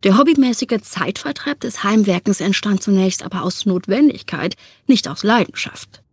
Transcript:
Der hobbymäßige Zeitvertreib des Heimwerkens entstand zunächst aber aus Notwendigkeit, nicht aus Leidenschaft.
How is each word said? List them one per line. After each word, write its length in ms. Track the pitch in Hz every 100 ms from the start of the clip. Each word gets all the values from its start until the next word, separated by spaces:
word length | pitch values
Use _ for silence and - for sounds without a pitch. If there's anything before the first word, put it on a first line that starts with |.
Der 120 | 196 196
hobbymäßige 640 | 285 285 254 233 254 220
Zeitvertreib 760 | - 180 170 - - - - 285
des 220 | 240 -
Heimwerkens 560 | 202 220 202 175 - 196
entstand 440 | 185 190 208 196
zunächst 400 | - 196 190 -
aber 180 | - 180
aus 240 | 185 - 208
Notwendigkeit, 880 | 180 185 208 294 - - 147 165 - - _ -
nicht 220 | 254 -
aus 160 | 165
Leidenschaft. 800 | 202 226 - - - - - - _